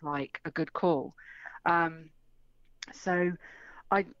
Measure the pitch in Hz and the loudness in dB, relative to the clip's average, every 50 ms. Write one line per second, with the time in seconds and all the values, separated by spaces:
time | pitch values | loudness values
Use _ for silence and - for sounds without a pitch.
0 | 160 147 143 143 135 - - - - 151 - 165 156 - - - 196 180 156 135 | -6 -6 -4 -4 -6 -6 -10 -12 -12 -8 -4 -4 -4 -4 -2 0 2 2 2 2
1 | - - - - - - - - - - - - - 165 170 170 165 160 160 160 | 0 -4 -10 -16 -20 -20 -20 -18 -18 -18 -18 -2 2 4 4 4 4 2 -2 -8
2 | 160 160 - _ _ _ _ - - _ _ _ - - - _ - - - - | -16 -20 -20 _ _ _ _ -20 -20 _ _ _ -20 -20 -18 _ -18 -16 -16 -6
3 | - 185 180 175 180 180 175 - - - - - - - - - - - 196 202 | -2 0 2 2 2 2 0 -4 -10 -18 -20 -20 -20 -20 -20 -20 -2 2 2 2
4 | 190 - - - | 2 -2 -8 -14